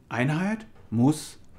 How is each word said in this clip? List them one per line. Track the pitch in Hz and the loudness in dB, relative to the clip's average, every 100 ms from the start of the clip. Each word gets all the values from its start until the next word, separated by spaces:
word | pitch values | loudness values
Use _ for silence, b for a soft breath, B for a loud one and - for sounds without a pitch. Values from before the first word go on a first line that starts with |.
| - | -8
Einheit | 113 131 156 190 220 - - - | -2 0 0 0 -4 -8 -20 -4
muss | 110 127 156 - - - | 2 2 2 -6 -16 -20